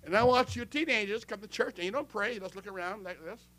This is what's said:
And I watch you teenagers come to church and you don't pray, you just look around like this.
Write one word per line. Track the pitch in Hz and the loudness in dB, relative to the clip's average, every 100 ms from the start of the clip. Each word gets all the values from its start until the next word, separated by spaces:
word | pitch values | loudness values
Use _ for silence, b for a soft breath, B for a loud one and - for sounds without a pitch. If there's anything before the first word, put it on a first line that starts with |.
And | - 196 | 2 6
I | |
watch | 240 247 262 | 8 6 4
you | 240 | -2
teenagers | 240 294 320 240 202 214 | -4 -2 2 0 0 -4
come | - 208 | -6 -10
to | 214 | -10
church | - - - | -2 -2 -2
and | |
you | 180 | -4
don't | 247 294 | -4 -4
pray, | 214 202 | -4 -2
you | 233 | -4
just | 185 | -8
look | 185 190 | -12 -12
around | 190 175 214 | -8 -6 -8
like | 185 180 | -10 -12
this. | 160 226 - | -12 -14 -18